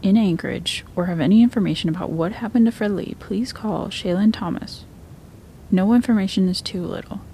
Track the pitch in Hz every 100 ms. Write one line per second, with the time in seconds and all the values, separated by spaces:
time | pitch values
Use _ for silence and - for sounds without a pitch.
0 | 196 208 208 170 - - - - - -
1 | 180 170 143 214 240 247 175 160 170 165
2 | - 160 165 226 240 240 226 - 208 196
3 | - - - 196 247 - 220 220 - -
4 | 185 180 214 220 180 - - - - -
5 | - - - - - - - 185 196 240
6 | 240 220 190 - 185 180 - 190 170 -
7 | - 196 -